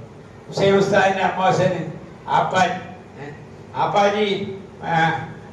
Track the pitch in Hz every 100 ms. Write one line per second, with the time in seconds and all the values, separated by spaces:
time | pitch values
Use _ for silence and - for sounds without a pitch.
0 | - - - - - - 196 196 - 202
1 | 190 196 185 185 185 165 185 170 160 -
2 | - - - - - 185 180 - - -
3 | - - 143 - - - - - 160 202
4 | 202 208 208 185 190 - - - 165 165
5 | 160 156 - - -